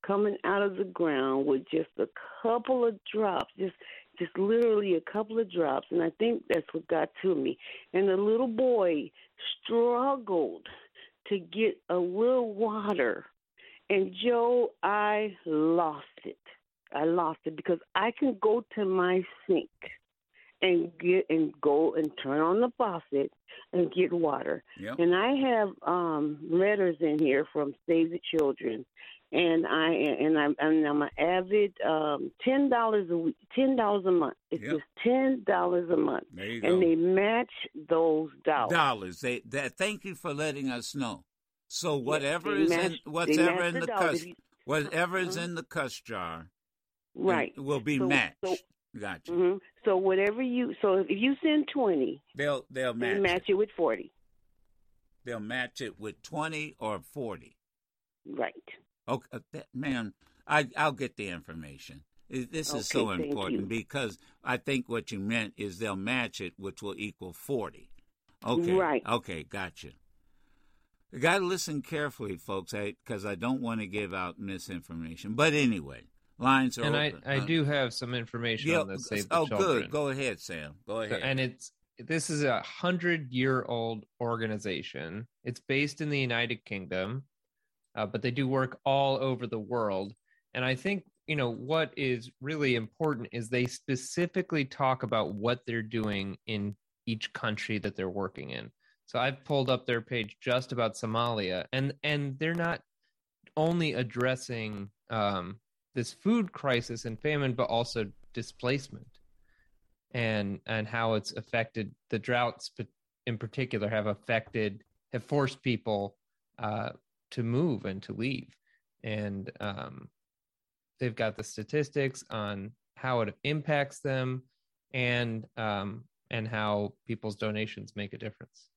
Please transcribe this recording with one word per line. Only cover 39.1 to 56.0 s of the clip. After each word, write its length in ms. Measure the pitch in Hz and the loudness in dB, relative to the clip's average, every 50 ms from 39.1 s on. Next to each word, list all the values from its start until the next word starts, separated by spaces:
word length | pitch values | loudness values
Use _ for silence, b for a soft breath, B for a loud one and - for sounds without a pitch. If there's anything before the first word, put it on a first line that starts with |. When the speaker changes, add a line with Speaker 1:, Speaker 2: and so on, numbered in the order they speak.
| 87 - | -8 -4
Speaker 2:
They, 180 | - 127 123 123 - 117 | -2 -2 -2 -2 -6 -6
that. 300 | 113 139 143 123 - - | -4 -4 -4 -4 -4 -2
Thank 260 | 190 214 208 - - | -2 -2 -2 -6 -8
you 120 | 196 175 | -12 -12
for 180 | - - 175 143 | -8 -6 -6 -4
letting 360 | 143 151 156 139 143 139 135 | -2 -2 -2 -2 -2 -4 -4
us 240 | 123 120 113 - - | -4 -4 -6 -8 -6
know. 300 | 147 131 123 - 71 - _ _ _ _ _ _ _ _ _ | -4 -4 -4 -6 -8 -12 _ _ _ _ _ _ _ _ _
So 260 | - - - 170 151 143 | -8 -4 -2 0 0 0
Speaker 1:
Yes, 80 | 123 | 0
Speaker 2:
whatever 480 | 127 151 151 139 139 156 175 165 202 208 | 0 0 0 2 0 -2 0 -2 0 2
Speaker 1:
they 80 | - 160 | 4 4
Speaker 2:
is 60 | 165 | 4
Speaker 1:
match, 160 | 170 165 185 | 4 4 2
Speaker 2:
in, 60 | 190 | 0
Speaker 1:
they 200 | 165 - _ 151 | -2 -6 _ -6
Speaker 2:
whatever 440 | 151 165 - 151 151 156 - 175 180 | -4 -2 0 2 4 4 6 4 4
Speaker 1:
match 80 | 185 175 170 | 2 0 0
Speaker 2:
in 60 | 175 | 0
Speaker 1:
the 40 | 175 | -2
Speaker 2:
the 60 | 170 - | -4 -2
Speaker 1:
dollars. 240 | 226 196 185 165 | 0 2 2 2
Speaker 2:
cuss, 100 | 143 - | 2 0
Speaker 1:
If 60 | 156 175 | -4 -8
you 80 | 170 _ _ _ _ _ _ | -16 _ _ _ _ _ _
Speaker 2:
whatever 520 | - 143 156 147 147 - 160 175 175 180 190 | -2 -2 -2 -2 0 0 0 0 0 0 -2
is 200 | 180 180 185 170 | -2 -2 -2 -4
Speaker 1:
Uh-huh. 80 | 170 | -6
Speaker 2:
in 100 | 180 175 | -6 -6
the 80 | 165 160 | -8 -10
cuss 360 | _ - 170 143 123 - - | _ -4 -4 -4 -4 -6 -10
jar, 480 | _ - 113 98 90 85 82 82 82 85 _ _ _ _ _ _ _ _ _ _ _ _ _ | _ -8 -8 -6 -6 -6 -6 -8 -12 -16 _ _ _ _ _ _ _ _ _ _ _ _ _
Speaker 1:
Right. 380 | - - 190 180 160 127 - - | -2 2 2 4 2 2 -2 -6
Speaker 2:
it 60 | - | -10
will 180 | 139 139 147 139 | -2 -2 -2 0
be 180 | 110 147 151 135 | 0 0 2 2
Speaker 1:
So, 100 | - - | 2 4
Speaker 2:
matched. 300 | 143 135 110 78 - _ - | 4 4 2 0 -2 _ -2
Speaker 1:
so 100 | 185 185 - - _ _ _ _ _ _ 110 | -2 -2 -2 -4 _ _ _ _ _ _ -8
Speaker 2:
Gotcha. 320 | 101 101 92 - _ - | -8 -8 -8 -8 _ -2
Speaker 1:
Mm-hmm. 260 | 170 175 185 180 190 196 b b b _ _ | 2 4 4 4 2 0 b b b _ _
So 100 | 220 196 | 2 2
whatever 460 | 185 190 190 190 190 196 208 208 233 | 4 4 2 4 4 2 2 2 0
you, 340 | 262 254 240 247 247 - - - | -2 0 0 0 0 -2 -2 0
so 140 | - 202 185 | 2 4 4
if 120 | 190 190 - | 4 4 2
you 280 | 185 196 220 262 277 - | 0 2 2 2 0 2
send 280 | - 320 302 302 294 - | 2 4 4 4 2 2
twenty, 520 | - 294 247 208 175 147 131 - - 143 _ _ _ | 0 0 2 4 4 2 2 0 -2 -6 _ _ _
Speaker 2:
They'll, 300 | - 143 147 143 131 - _ | -2 0 0 0 -2 -4 _
they'll 240 | 127 131 131 127 117 | -4 -2 -2 0 0
Speaker 1:
they 200 | 113 123 117 113 | 0 0 0 2
Speaker 2:
match 80 | 202 | 2
Speaker 1:
match 220 | 196 180 175 180 - - | 4 4 2 2 2 2
Speaker 2:
it. 40 | 196 | 2
Speaker 1:
it 0 | |
with 180 | 190 214 208 | 2 2 0
forty. 400 | - - 170 139 113 95 - - _ _ _ _ _ _ _ _ _ _ _ _ _ _ _ _ _ _ _ _ _ _ _ | 0 0 0 0 0 -2 -4 -14 _ _ _ _ _ _ _ _ _ _ _ _ _ _ _ _ _ _ _ _ _ _ _
Speaker 2:
They'll 160 | 123 120 113 | -8 -8 -8
match 400 | 104 107 120 127 123 123 _ - | -6 -6 -4 -4 -4 -4 _ -8
it 180 | 135 110 - | -8 -8 -8
with 240 | - | -8